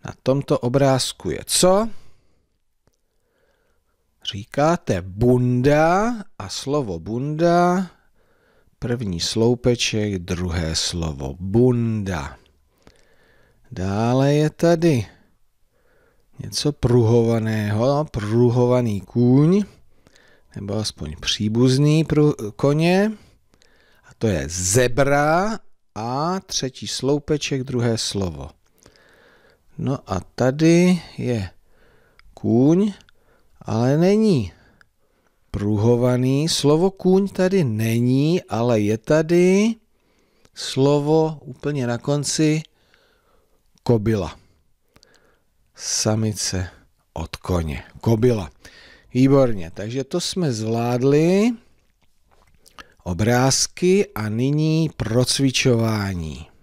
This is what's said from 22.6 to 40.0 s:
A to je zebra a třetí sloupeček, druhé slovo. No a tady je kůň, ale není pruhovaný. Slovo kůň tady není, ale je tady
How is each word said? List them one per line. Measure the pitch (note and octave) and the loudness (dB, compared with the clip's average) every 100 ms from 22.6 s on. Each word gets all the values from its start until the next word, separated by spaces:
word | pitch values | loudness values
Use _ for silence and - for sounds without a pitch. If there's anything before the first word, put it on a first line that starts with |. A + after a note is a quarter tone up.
| C#3 D3 E3 F#3 G#3+ G#3+ - _ _ _ _ _ _ _ | 0 2 2 2 2 -4 -16 _ _ _ _ _ _ _
A | _ - | _ -4
to | A2+ | -2
je | F2 C#2 | -2 -4
zebra | F2 F2+ G#2+ B2 - C#3 C#3+ D3 E3 G3+ A3 - _ _ - | -6 0 2 2 2 2 2 2 0 0 -6 -12 _ _ -10
a | A2+ C3 D#3+ F#3+ | -6 -4 -2 -4
třetí | - - C3 - G#2 | -6 -6 -6 -8 -10
sloupeček, | - C3 D3 - D3+ - C3+ | -6 -2 -2 -2 -4 -2 -6
druhé | B2+ B2+ A#2 A2+ | -4 -2 -2 -2
slovo. | - G2+ F#2 D2 - _ _ _ - _ _ _ _ _ _ _ _ - | -4 -4 -6 -6 -14 _ _ _ -20 _ _ _ _ _ _ _ _ -8
No | A#2 C3+ - | -6 -6 -6
a | F#2+ | -8
tady | F#2+ - B2 C#3+ D#3+ E3+ F3+ F3+ - - | -8 -2 -2 2 4 6 4 2 -2 -8
je | A#2+ A#2 F#2 - _ _ _ _ _ _ - | -4 -4 -4 -10 _ _ _ _ _ _ -20
kůň, | - G#2 A2+ C3+ F3 G#3 F#3+ _ _ _ _ _ _ | -8 0 2 4 4 0 -4 _ _ _ _ _ _
ale | - A2 B2 D3 | -6 0 0 2
není | F3 G#3 A3 D#3 F#2+ - _ _ _ _ _ _ _ _ _ | 4 4 4 2 0 -10 _ _ _ _ _ _ _ _ _
pruhovaný. | G2+ G2+ G#2+ A2+ A#2+ B2 B2 B2+ C3+ D#3+ | -6 -2 2 2 4 2 2 2 0 0
Slovo | - C#3+ D3+ F#3+ | 0 2 2 2
kůň | - F#3 F#3 G3 | 0 2 2 0
tady | - F#3 G3 | -2 0 2
není, | C#3 G#2+ A2+ A#2 B2 C3 D3 F3+ | 0 -2 0 0 2 2 2 -2
ale | - G#2+ A#2+ A2+ | -2 -2 0 2
je | G#2 A2 | 2 -2
tady | - D#3 D#3+ F3 F3+ F#3+ A3 A3+ _ _ | 2 0 2 2 4 4 2 -2 _ _